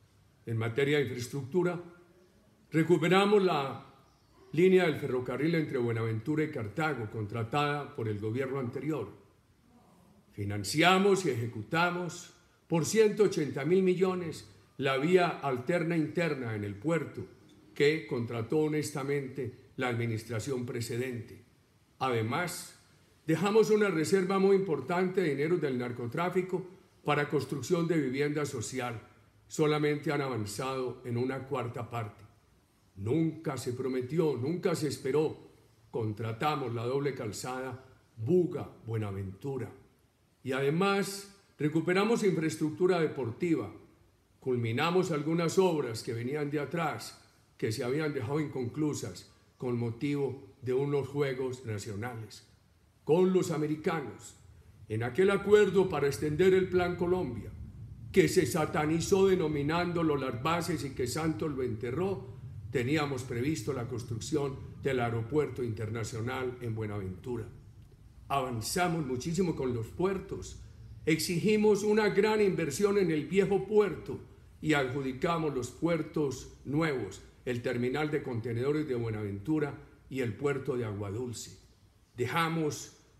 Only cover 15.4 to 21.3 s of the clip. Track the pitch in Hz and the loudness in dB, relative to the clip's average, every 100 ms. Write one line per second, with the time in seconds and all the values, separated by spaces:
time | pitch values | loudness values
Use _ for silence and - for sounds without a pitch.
15.4 | 139 123 - 175 160 170 147 - 170 135 | -2 -2 0 0 2 0 0 0 0 0
16.4 | 117 107 104 101 147 165 139 - - - | -4 -4 -4 -4 -2 -2 -2 -10 -12 -16
17.4 | - - - - 147 160 - 127 117 117 | -20 -20 -10 2 2 2 -2 -4 -4 -4
18.4 | 113 156 156 151 143 147 139 143 127 131 | -2 0 2 0 -2 -4 -2 -2 -4 -6
19.4 | 117 - - - 127 117 117 110 - 113 | -8 -10 -14 -4 -2 -2 -2 -4 -4 -6
20.4 | 143 127 120 123 113 120 131 117 101 | -4 -4 -4 -6 -6 -4 -4 -6 -10